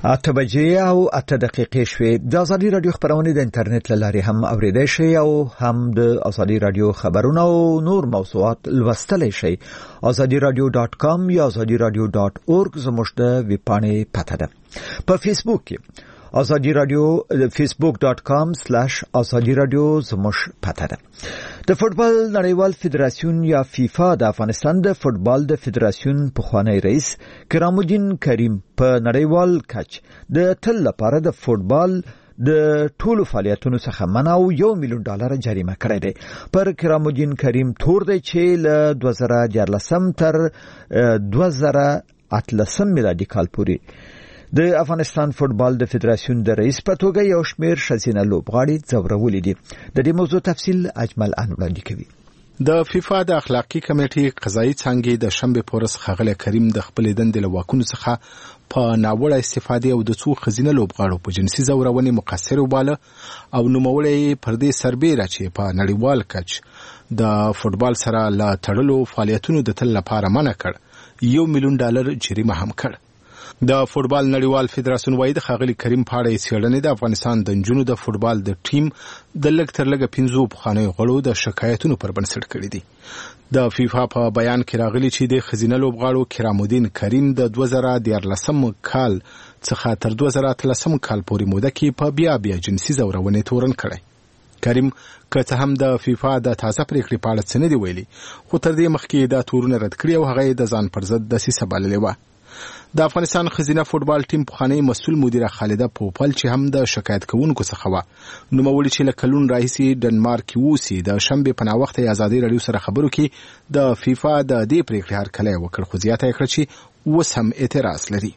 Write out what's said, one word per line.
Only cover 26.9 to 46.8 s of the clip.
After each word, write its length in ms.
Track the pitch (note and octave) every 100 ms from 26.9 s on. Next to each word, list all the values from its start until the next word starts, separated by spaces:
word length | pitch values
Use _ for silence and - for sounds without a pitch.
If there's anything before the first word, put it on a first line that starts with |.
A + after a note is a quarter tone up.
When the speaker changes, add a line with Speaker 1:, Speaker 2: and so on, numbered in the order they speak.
| C3+ - - - - -
Speaker 1:
کرام 280 | E3 E3+ F#3
الدین 380 | E3+ G#3 G3 F#3
کریم 420 | D3+ A#2 A#2 G2+ - -
په 220 | B2+ B2
نړیوال 560 | A#2 B2 D#3 E3+ F3+ F3 -
کچ 260 | G#2+ - - _ - -
د 220 | C3+ F3+
تل 300 | F#3 - A#3 C3+
لپاره 320 | - A2 D3
د 160 | D#3+ -
فوټبال 520 | - A2 F#2 C#3 F3+ F#3 - - _ - B2+
د 20 | D#3 D3+ D3+ D3+ _
ټولو 200 | G#3+ A3+
فعالیتونو 520 | F#3 G#2+ G2+ G#2 B2+ B2
څخه 260 | - - F2+ G#2+
منع 180 | D#3
او 180 | F3 F#3
یو 220 | D3+ G#3
میلیون 280 | G3+ C3+ A#2
ډالر 340 | A2 G2+ B2 C3+
جریمه 380 | A#2+ G2 F2+ F#2+
کړی 140 | - G2+
دی. 140 | G2 F#2+ - - -
پر 200 | F#3+ G3
کرام 340 | E3 E3 D#3 D3+
الدین 280 | C3+ D3
کریم 380 | C#3 C3 A#2+ C3
تور 300 | A#2 D3 F#3+
دی 160 | F#3+ G3
چې 380 | - E3+ F3 F3 D#3
له 260 | D3+ D3+
دوه 200 | C#3 B2+
زره 340 | A2+ B2 A#2+ A#2
دیارلسم 680 | G#2+ F#2+ G2+ - E3+ F#3
تر، 240 | D#3+ D#3+ D#3
اه، 840 | E3 - - - - - A#2+ A2 G2+
دوه 160 | G#2+ F3+
زره 540 | C3+ D3 C#3 C#3+ C#3+ - _ _
اتلسم 640 | G3 - G#2+ G#2 - G3+ E3+
میلادي 260 | G#2+ F2
کال 220 | G2 G#2+ F2 -
پورې 180 | G2+ - - - - - - - - -
د 40 |
افغانستان 720 | E3+ E3 D3 E3 D#3 - D3
فوټبال 460 | B2+ C#3 G#2+ B2+ B2+
د 100 | A#2+
فدراسیون 500 | A#2+ A2 A2 - A#2+
د 80 | G#2 A2
رئیس 180 | A#2 C3